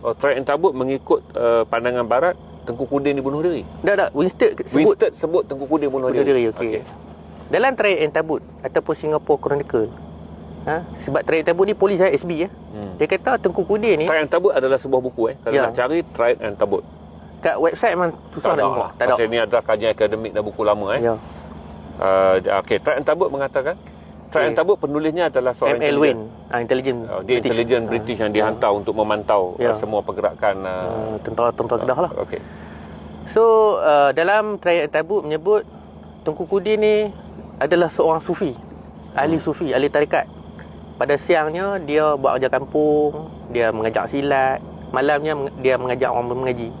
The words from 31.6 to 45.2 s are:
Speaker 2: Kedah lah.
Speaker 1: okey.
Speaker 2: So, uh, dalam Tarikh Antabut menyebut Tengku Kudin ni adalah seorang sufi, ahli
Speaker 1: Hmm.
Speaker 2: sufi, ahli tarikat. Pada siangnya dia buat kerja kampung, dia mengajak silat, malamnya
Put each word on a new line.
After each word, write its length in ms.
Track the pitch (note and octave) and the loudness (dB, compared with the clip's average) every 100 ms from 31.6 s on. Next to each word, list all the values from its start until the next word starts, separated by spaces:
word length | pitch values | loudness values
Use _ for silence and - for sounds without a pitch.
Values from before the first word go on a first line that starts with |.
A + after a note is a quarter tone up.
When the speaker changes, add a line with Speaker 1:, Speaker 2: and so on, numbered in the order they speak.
| A2+ A#2+ | -2 0
Speaker 2:
Kedah 200 | B2+ B2+ | 0 0
lah. 80 | E3+ - - | -2 -4 -6
Speaker 1:
okey. 140 | - - - - - - - - - - | -8 -12 -18 -18 -18 -18 -18 -18 -16 -2
Speaker 2:
So, 440 | G#3+ A3+ A3 G#3+ C#3 | 4 6 6 6 4
uh, 320 | C#3+ D3 C#3+ | 4 6 4
dalam 480 | C3+ F3 G#3 G#3+ G3+ | 4 2 2 0 -2
Tarikh 320 | F3 E3+ D3 | 0 2 2
Antabut 300 | D3+ D#3+ G#3 | -2 0 -2
menyebut 400 | D3+ D#3 E3+ G#3+ - - - - - - - | -2 -4 2 0 0 -16 -20 -20 -20 -8 -6
Tengku 160 | D3+ | -6
Kudin 400 | E3+ G3 F#3 G#3+ | -2 -2 0 2
ni 120 | G#3+ G#3+ G#3 - - - - - | 4 2 0 -6 -16 -16 -16 -4
adalah 320 | C#3+ F3 E3+ | 2 4 2
seorang 320 | - D#3 D#3+ | 2 2 2
sufi, 320 | D#3 E3+ E3+ A#2+ - - - - - - | -2 -2 -2 -4 -14 -18 -20 -20 -8 -2
ahli 240 | D3 D#3+ | 0 0
Speaker 1:
Hmm. 60 | D#3+ | -2
Speaker 2:
sufi, 240 | D3 D#3+ | -4 0
ahli 160 | B2 C#3+ | 2 2
tarikat. 400 | D3 D3 D#3+ - - - - - - - - | 2 2 0 -2 -10 -18 -18 -18 -18 -18 -6
Pada 160 | C3 C#3+ | 0 0
siangnya 640 | - E3+ D#3 E3 G3 G3 | 2 2 2 -2 -4 -4
dia 380 | D3 D3+ D3+ C#3+ | 0 2 2 2
buat 160 | C3+ B2+ | 2 2
kerja 160 | B2+ | 0
kampung, 800 | B2+ C#3+ D3+ D3+ D3+ D3 D3 D#3+ - - | 0 0 0 4 4 2 -2 -12 -14 -6
dia 240 | A#2+ A2+ | 0 2
mengajak 400 | A2 A2 A2 F#2+ | 2 0 0 -2
silat, 480 | C#3 C#3+ C3+ C3 C3+ - - - | -2 0 2 2 -2 -8 -16 -4
malamnya 480 | B2+ C#3 D3 | 0 2 2